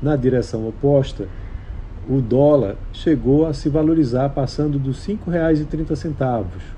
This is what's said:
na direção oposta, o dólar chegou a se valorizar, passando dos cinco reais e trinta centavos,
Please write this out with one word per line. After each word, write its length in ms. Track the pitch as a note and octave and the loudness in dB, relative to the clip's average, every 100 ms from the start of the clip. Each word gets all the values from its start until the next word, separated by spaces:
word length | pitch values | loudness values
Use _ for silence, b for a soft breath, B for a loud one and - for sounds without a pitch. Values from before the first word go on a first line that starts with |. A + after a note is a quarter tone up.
na 160 | C#3 C#3+ | 0 2
direção 500 | B2+ B2+ - A2+ A2 | 2 2 0 -4 -6
oposta, 640 | A2 C#3 C#3+ C3 - F#2 B B B B B - - - | -2 2 4 2 -4 -8 B B B B B -12 -10 -2
o 120 | C3+ | 0
dólar 540 | A2+ B2 D3 D3 G2+ G#2 - | 2 4 6 6 2 -4 -10
chegou 540 | - E3+ C#3 A#2 D3 D#3+ | -4 0 2 4 4 4
a 80 | |
se 160 | C#3+ D3+ | 0 0
valorizar, 600 | D#3 D#3 D#3+ C3 B2+ C#3 | 2 2 2 2 2 0
passando 500 | C#3+ C3 - D3+ C#3 | 0 -2 0 0 0
dos 180 | C3+ C3 | -2 -4
cinco 320 | - G#3+ - | -6 -6 -2
reais 300 | E3+ D#3+ D3+ | 0 2 2
e 60 | D#3 | 0
trinta 300 | D#3 D#3+ D3+ | -4 -4 -4
centavos, 680 | E3 C#3+ C3 A#2 F#2 - - | -4 -2 -2 -2 -4 -8 -12